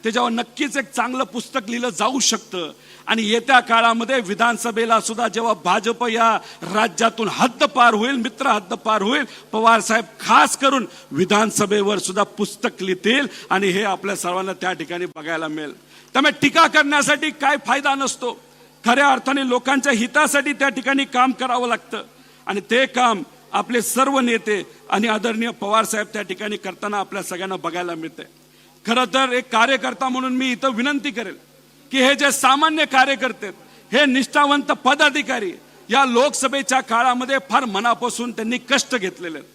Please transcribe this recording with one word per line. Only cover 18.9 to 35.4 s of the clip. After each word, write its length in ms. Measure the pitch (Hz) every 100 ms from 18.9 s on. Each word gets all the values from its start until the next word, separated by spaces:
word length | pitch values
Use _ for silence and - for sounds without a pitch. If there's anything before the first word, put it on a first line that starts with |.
| 247 285
अर्थाने 360 | 262 262 277 269
लोकांच्या 440 | 247 254 277 277
हितासाठी 600 | 233 240 294 302 285 277
त्या 160 | 277 277
ठिकाणी 360 | 254 240 277
काम 280 | 269 254 262
करावं 360 | 254 254 247 247
लागतं. 340 | 226 - 220 - _ - - -
आणि 140 | 196 196
ते 160 | 233 262
काम 360 | 247 247 208 156 - -
आपले 300 | 208 208 240
सर्व 380 | 208 240 269 277
नेते 460 | 247 226 - 208 160 - -
आणि 180 | 196 226
आदरणीय 420 | 214 220 220 233
पवार 340 | 233 202 214
साहेब 220 | 220 220 214
त्या 100 | 214
ठिकाणी 340 | 190 185 214 208
करताना 400 | 196 180 208 208
आपल्या 260 | 190 196
सगळ्यांना 340 | 180 180 190 190
बघायला 380 | 170 165 175
मिळतंय. 300 | 165 160 160 - _ _ _ _ _ -
खरं 180 | 233
तर 280 | 254 254 262
एक 200 | 247 247
कार्यकर्ता 560 | 226 233 269 262 - 262
म्हणून 280 | 254 254 254
मी 160 | 262
इथं 180 | 247 269
विनंती 400 | 226 254 285 285
करेल 260 | 214 202 - _ _ _ _ _
की, 100 | 269
हे 120 | 262
जे 180 | 277 285
सामान्य 520 | - 262 269 311 311
कार्यकर्ते 640 | 294 262 262 269 247 214 202
आहेत, 480 | - - - -
हे 120 | 233 294
निष्ठावंत 560 | 254 254 294 285 285
पदाधिकारी 920 | - - 254 285 302 277 214 247